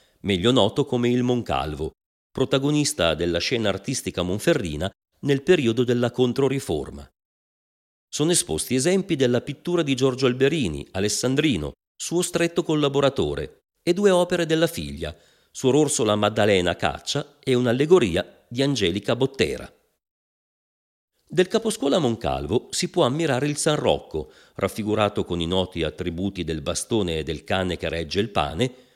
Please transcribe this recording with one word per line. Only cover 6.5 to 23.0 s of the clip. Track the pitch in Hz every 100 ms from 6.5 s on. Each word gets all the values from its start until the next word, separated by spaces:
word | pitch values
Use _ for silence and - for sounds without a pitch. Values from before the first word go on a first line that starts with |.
| 135 - 78 67 69 73 _ _ _ _ _ _ _ _ _ _
Sono | - 156
esposti | 175 - 78 - 131
esempi | 147 190 190 147
della | 131 123
pittura | - 135 - 175
di | 147 127
Giorgio | 131 123 131
Alberini, | 131 165 170 98 73 -
alessandrino, | 95 101 - 123 135 151 92 71 - _ _
suo | - 170
stretto | 175 165 170 170
collaboratore, | 165 156 143 139 135 131 76 71 73 - _ _
e | -
due | 180 202
opere | 180 175 175 165
della | 160 165
figlia, | - 73 73 78 - _ _ _
Suor | - 131 139
Orsola | 143 - 107 104
Maddalena | 104 110 104 95 87 85
Caccia | 78 71 - 143 - _
e | -
un'allegoria | 123 123 123 156 185 110 85 - - _
di | 120
Angelica | 139 127 92 95 117 120
Bottera. | 131 - 76 64 - _ _ _ _ _ _ _ _ _ _ _ _ _ _ _ _
Del | 156 185
caposcuola | 220 220 - 196 -
Moncalvo | 127 113 71 69 71 113 -
si | - 180
può | 180